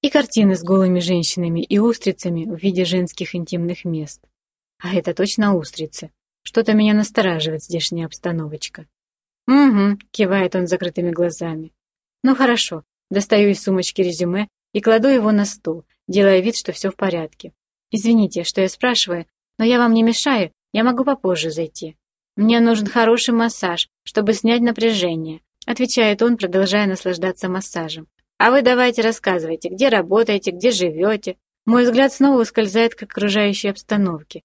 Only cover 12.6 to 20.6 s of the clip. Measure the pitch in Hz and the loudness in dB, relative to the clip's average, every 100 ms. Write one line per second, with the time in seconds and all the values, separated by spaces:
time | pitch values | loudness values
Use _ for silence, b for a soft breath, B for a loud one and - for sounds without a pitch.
12.6 | - 165 - _ _ 196 202 208 208 196 | -2 -6 -14 _ _ -4 2 4 4 2
13.6 | - 190 180 - 180 165 175 185 208 _ | 0 0 -2 -2 -2 0 -2 -2 -6 _
14.6 | _ 208 214 226 254 269 214 214 202 - | _ -4 2 4 4 4 4 2 0 -4
15.6 | - 165 - _ - 190 196 190 190 226 | -6 -8 -10 _ -4 2 4 4 2 -4
16.6 | - 175 196 190 196 170 156 _ 175 _ | -6 -6 -6 -4 -4 -4 -6 _ -20 _
17.6 | _ _ _ 220 214 226 202 - 170 - | _ _ _ -2 2 4 2 -2 -4 -2
18.6 | 190 - 254 240 190 175 170 _ _ _ | -2 0 -2 0 -2 -4 -8 _ _ _
19.6 | 226 240 240 226 226 226 - 254 175 _ | 2 4 4 4 2 2 2 0 0 _